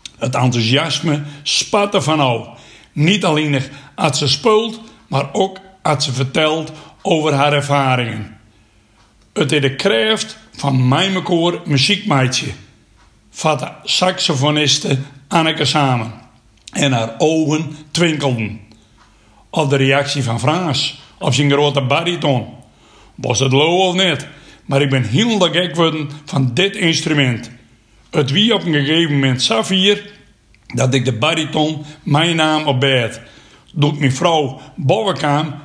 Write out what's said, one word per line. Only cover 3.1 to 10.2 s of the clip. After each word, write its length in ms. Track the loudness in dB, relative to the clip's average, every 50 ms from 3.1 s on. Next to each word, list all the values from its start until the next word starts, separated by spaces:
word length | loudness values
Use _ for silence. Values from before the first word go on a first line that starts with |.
| 2 2 0
alleen 380 | 0 0 0 0 0 0 -2 -2 -4 -10 -18 -20 -20 -10
als 240 | -2 -2 -2 0 0
ze 100 | 0 0
speelt, 520 | -2 0 2 4 4 4 2 0 -6 -10 -16 -20 -20 -20 _
maar 220 | -4 -4 -4 -4 -2 0
ook 260 | 0 0 0 -2 -10 -20 -20 -20 _ -2
als 220 | -2 0 0 -2
ze 80 | -4 -2
vertelt 600 | -4 -4 -2 0 0 0 2 0 -2 -4 -6 -12 -16 -20 -20 -20 _ -2
over 300 | 0 0 2 2 2 2
haar 200 | 2 2 2 2
ervaringen. 840 | 0 0 2 0 2 2 2 2 2 0 -2 -6 -8 -10 -12 -14 -20 _ _ _ _ _ _ _ _ _ _ _ _ _ _ _ _ _ _ -2
Het 200 | -2 0 2 2
is 80 | 2
de 160 | 2 0 -2
kracht 600 | 0 0 0 2 2 2 2 0 -2